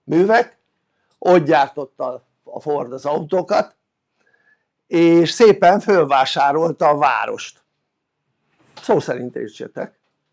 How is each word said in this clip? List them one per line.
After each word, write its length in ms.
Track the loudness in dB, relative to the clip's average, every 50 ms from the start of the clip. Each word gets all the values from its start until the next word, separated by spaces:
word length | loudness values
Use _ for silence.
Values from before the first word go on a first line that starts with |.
| _
művek, 540 | -2 0 0 2 2 2 0 0 -2 _ _ _ _ _ _ _ _ _ _ _ _ _ -4
ott 280 | 0 4 4 4 4
gyártotta 800 | 4 2 2 2 0 -4 -12 -14 -14 _ -10 -10 -10 -10 -12 _ _ _ _ _
a 160 | -18 -18 -12
Ford 340 | -8 -6 -6 -6 -6 -8 -12
az 120 | -10 -6
autókat, 720 | -6 -6 -6 -4 -4 -4 -4 -2 -2 -2 -2 -2 -4 _ _ _ _ _ _ _ _ _ _ _ _ _ _ _ _ _ _ _ _ _ _ _ -4
és 420 | 0 2 4 4 4 4 2 2
szépen 500 | 0 2 4 4 4 4 4 2 2 2
fölvásárolta 1080 | 2 0 2 2 2 2 2 0 0 0 0 -2 0 0 0 0 -2 -2 -2 0 0 0
a 100 | 2 2
várost. 680 | 0 0 0 -2 -4 -6 -8 -10 -12 -16 -20 _ _ _ _ _ _ _ _ _ _ _ _ _ _ _ _ _ _ _ _ _ _ _ -20 -10
Szó 180 | -4 -2 -2 -2
szerint 360 | -2 -4 -8 -8 -8 -10 -10
értsétek. 640 | -10 -12 -12 -14 -16 -16 -14 -12 -12 -12 -12 _ _ _ _ _ _ _ _